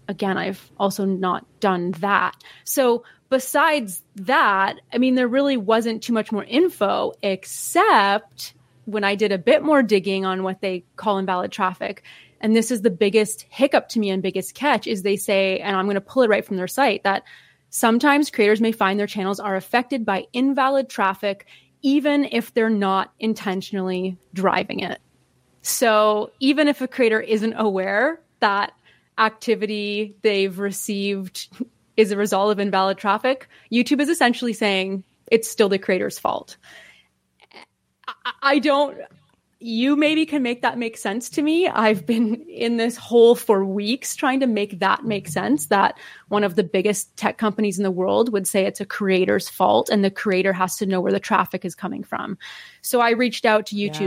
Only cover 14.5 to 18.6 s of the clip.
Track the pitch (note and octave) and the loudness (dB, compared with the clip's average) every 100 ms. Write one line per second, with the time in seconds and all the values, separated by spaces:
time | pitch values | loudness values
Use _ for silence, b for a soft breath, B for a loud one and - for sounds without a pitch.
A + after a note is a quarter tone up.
14.5 | - D4 A3+ - G#3 F#3+ G3+ - G3 F#3+ | -4 0 0 -2 -4 -2 -2 0 0 2
15.5 | F#3+ G3+ F#3+ G3 G3 G3 C4 A#3 G#3 - | -2 -2 -2 0 -2 -2 2 2 2 0
16.5 | F#3+ F3+ - C4+ G3 G3+ G3 B B B | -6 -4 0 0 2 -2 -2 B B B
17.5 | B _ - A#3 A#3 D4 C#4+ D4 - G#3 | B _ -2 2 4 4 4 2 2 4
18.5 | G#3+ | 4